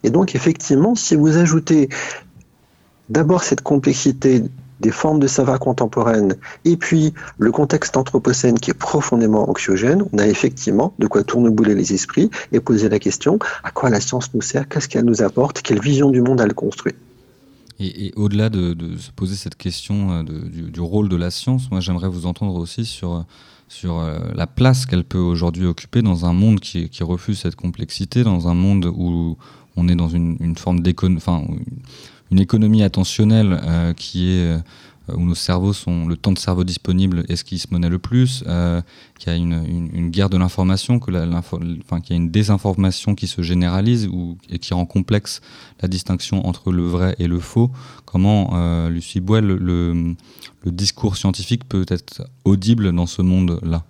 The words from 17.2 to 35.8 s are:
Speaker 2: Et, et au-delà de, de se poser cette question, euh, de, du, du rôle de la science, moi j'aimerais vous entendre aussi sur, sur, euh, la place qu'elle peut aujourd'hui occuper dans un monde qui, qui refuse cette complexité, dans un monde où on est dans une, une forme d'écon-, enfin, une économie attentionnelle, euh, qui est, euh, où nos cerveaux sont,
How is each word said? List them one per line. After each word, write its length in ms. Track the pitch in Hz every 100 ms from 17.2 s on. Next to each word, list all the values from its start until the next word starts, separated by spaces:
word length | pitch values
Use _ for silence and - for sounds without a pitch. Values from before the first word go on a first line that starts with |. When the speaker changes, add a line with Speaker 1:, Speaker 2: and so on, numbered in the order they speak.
| _ _ _ _ _ -
Speaker 2:
Et, 280 | 95 78 98
et 60 | 104
au-delà 320 | 104 101 110
de, 240 | 104 87
de 240 | 85 85 85
se 140 | -
poser 260 | - 92 98
cette 180 | - -
question, 560 | 92 - - 104 98
euh, 120 | 85
de, 160 | 76 78
du, 240 | 69 82
du 180 | 82 82
rôle 260 | 85 104 104
de 80 | 87
la 160 | 87
science, 400 | - - 131 127
moi 80 | 95
j'aimerais 300 | 90 90 92
vous 160 | 90 87
entendre 300 | 85 104 87
aussi 280 | 85 -
sur, 400 | 113 - 90 85 85 _ - _ _
sur, 300 | - 90 82
euh, 200 | 80 80 82 -
la 100 | 82
place 400 | - 127 127 127
qu'elle 200 | 90 85
peut 120 | 90
aujourd'hui 500 | 87 85 85 82 92
occuper 340 | 85 - 120
dans 240 | 110 87 87
un 80 |
monde 260 | 90 107 104
qui, 300 | - 90 82
qui 120 | -
refuse 380 | 82 90 - 101
cette 160 | 87 -
complexité, 680 | 90 - - - 98 120 113
dans 240 | 90 85
un 40 |
monde 380 | 87 95 98 87
où 440 | 82 87 85 82 82 - - _ -
on 100 | 87
est 80 | 87
dans 140 | 85
une, 260 | 85 85 80
une 160 | 82 82
forme 240 | - 90
d'écon-, 340 | 87 87 92 87
enfin, 280 | 90 85 73 - - - - - - - _
une 80 | 92
économie 420 | 98 113 107 110
attentionnelle, 800 | 101 - 92 - 107 110 104 87
euh, 300 | 80 85 85
qui 380 | 82 - 90 90
est, 160 | 92 85
euh, 100 | 82 82 - - _ - 82
où 60 |
nos 140 | 87 85
cerveaux 380 | - 90 98
sont, 340 | 101